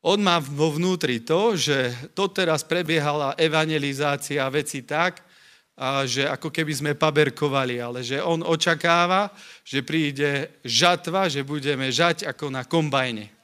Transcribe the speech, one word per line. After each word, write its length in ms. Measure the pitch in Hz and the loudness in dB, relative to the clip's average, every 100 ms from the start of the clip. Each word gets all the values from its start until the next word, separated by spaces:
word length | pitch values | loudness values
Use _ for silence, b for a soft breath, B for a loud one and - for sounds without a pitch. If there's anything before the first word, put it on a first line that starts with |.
on 160 | 165 208 | 4 4
má 240 | 196 170 | 4 2
vo 320 | 139 143 160 | 0 0 0
vnútri 480 | 147 180 180 151 120 | 2 0 0 0 -2
to, 320 | 117 165 226 | 0 2 2
že 400 | 190 139 135 127 123 143 | 0 0 0 0 -4 -10
doteraz 560 | - 196 196 175 156 - | -4 -4 0 0 0 -2
prebiehala 720 | 175 165 160 147 147 139 - | -4 0 0 0 -2 -2 0
evangelizácia 1040 | 160 156 156 156 139 135 147 143 - 143 135 | 2 2 0 0 -2 -2 -2 -2 -4 -2 -2
veci 320 | 143 147 143 | -2 -4 -8
tak, 400 | 117 151 180 180 b b b b b - | -6 -2 -2 -2 b b b b b -6
a 260 | 131 139 | -2 -2
že 240 | 135 120 143 | -2 0 -2
ako 240 | 135 160 | -2 -4
keby 200 | - 156 | -4 -4
sme 180 | 139 147 143 | -2 -2 2
paberkovali, 840 | 156 151 147 - 147 135 131 120 | 2 4 2 2 0 0 0 -4
ale 240 | 120 123 | -6 -8
že 160 | 123 135 | -6 -4
on 240 | 156 165 | 0 0
očakáva, 880 | 165 160 175 160 170 170 175 185 202 B B B | 0 0 2 2 4 4 4 2 0 B B B
že 160 | - 135 | -6 -4
príde 720 | 135 160 147 139 143 139 151 _ 127 | -2 0 0 0 0 0 -4 _ -2
žatva, 640 | 113 175 175 170 185 190 | 4 4 4 0 0 0
že 140 | 139 139 | -2 -4
budeme 420 | 147 135 135 131 | -4 -2 -2 0
žať 400 | 123 170 165 147 | 2 2 2 -6
ako 240 | - 147 | -8 -8
na 140 | 131 123 | -8 -2
kombajne. 640 | 165 156 135 127 110 104 _ | 0 2 0 0 -4 -12 _